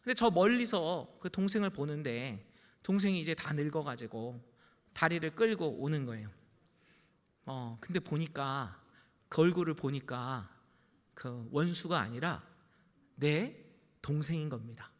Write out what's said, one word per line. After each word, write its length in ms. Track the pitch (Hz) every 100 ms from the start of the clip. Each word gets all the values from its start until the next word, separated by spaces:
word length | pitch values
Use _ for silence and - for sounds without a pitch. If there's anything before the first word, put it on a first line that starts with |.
근데 140 | 240
저 160 | 240 233
멀리서 840 | 175 196 247 233 208 160 175 - -
그 80 | 180
동생을 420 | - 196 214 202
보는데 760 | 180 147 147 143 117 131 101 - _ - _
동생이 340 | - 196 196 185
이제 160 | 156
다 180 | 160 -
늙어가지고 880 | 151 147 156 143 120 117 113 117 123 - _ _ _ _
다리를 360 | - 165 170 160
끌고 460 | - 226 214 160 113
오는 260 | 139 151 131
거예요. 240 | 113 107 - _ _ _ _ _ - _ _ _ _ -
어, 320 | 131 120 117
근데 180 | - 180
보니까, 840 | - 151 160 147 139 135 110 87 _ - _ _ _
그 140 | -
얼굴을 320 | 170 175 165
보니까 760 | 160 135 139 - 123 123 131 98 - _ _ _ _ _
그 340 | - 127 120 113
원수가 480 | 143 170 170 165 170
아니라 460 | 107 120 165 160 - - _ _ _ _ _ -
내 500 | 147 151 233 - - - _ _ -
동생인 420 | 147 147 165 151
겁니다. 440 | 127 113 117 -